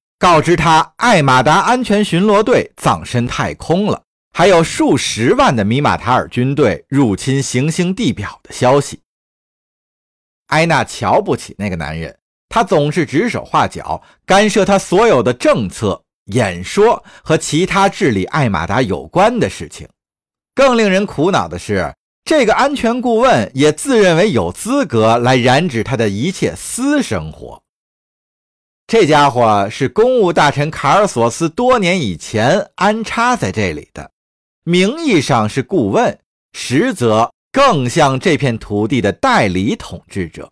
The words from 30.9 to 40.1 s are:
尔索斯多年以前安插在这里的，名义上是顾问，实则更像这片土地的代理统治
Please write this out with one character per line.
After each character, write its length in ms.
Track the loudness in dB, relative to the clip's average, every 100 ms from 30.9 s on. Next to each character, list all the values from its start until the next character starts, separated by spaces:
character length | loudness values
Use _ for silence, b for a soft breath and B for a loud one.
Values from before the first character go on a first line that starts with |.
尔 160 | 2 2
索 240 | 0 -2
斯 180 | 0 -4
多 300 | -2 0 2
年 200 | 0 -2
以 160 | -4 -6
前 540 | -6 -2 2 0 -2 -4
安 280 | -2 -2
插 320 | -4 -2 -2 -2
在 160 | -4
这 220 | -4 -4
里 160 | -6 -12
的， 200 | -18 -18 _ _ _ _ _
名 360 | -2 0 0 -2
义 200 | 0 0
上 300 | 2 0 0
是 140 | -4
顾 260 | -4 -2 0
问， 300 | 0 0 -4 _ _ _
实 400 | -14 -2 0 0
则 400 | 0 0 2 0 -4 _
更 380 | 2 2 2 0
像 300 | 0 0 0
这 180 | 0 0
片 200 | -2 -4
土 300 | -4 -2 0
地 140 | 0
的 100 | 0
代 360 | 0 0 0 0
理 280 | 0 -2 -4
统 280 | -8 -18
治 220 | -12